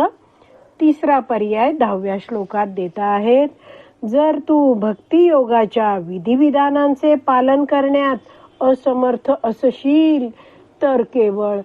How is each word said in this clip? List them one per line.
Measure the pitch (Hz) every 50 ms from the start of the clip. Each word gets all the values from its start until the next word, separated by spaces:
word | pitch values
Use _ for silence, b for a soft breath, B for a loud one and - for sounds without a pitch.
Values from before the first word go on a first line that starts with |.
| 302 392 - _ b b b b b b b b b b _ -
तिसरा | 320 311 285 - - 294 285 262
पर्याय | 233 - 240 214 214 208 214 214 240 285
दहाव्या | 311 311 247 208 202 190 190 196 196 196
श्लोकात | - - 240 208 196 185 - 208 208
देत | 202 190 196 180 175 -
आहेत, | 208 202 202 202 202 208 233 247 269 294 294 - B B B B B B B B B -
"जर | 214 226 285 302 311 302 294 294 -
तू | 311 294 285 269 247
भक्तियोगाच्या | 208 202 214 208 - - - - 330 349 349 320 277 254 220 233 233 220 202 - 233 220 208 202
विधिविधानांचे | 190 170 165 180 185 170 220 247 262 302 294 262 285 285 285 277 285 285 285 277 277 - 302 302
पालन | 285 - - 262 254 262 262 269 285 294
करण्यात | 277 302 285 277 277 277 285 277 277 262 208 B B B B B B _ -
असमर्थ | 269 262 262 254 - 277 247 254 254 254 247 240 - - 277 - -
असशील, | 226 214 - - 254 - - - 277 294 311 320 320 302 285 247 233 226 B B B B B B B _ -
तर | - 277 262 247
केवळ | 220 - - 254 220 208 196 208 208 208 208 202 196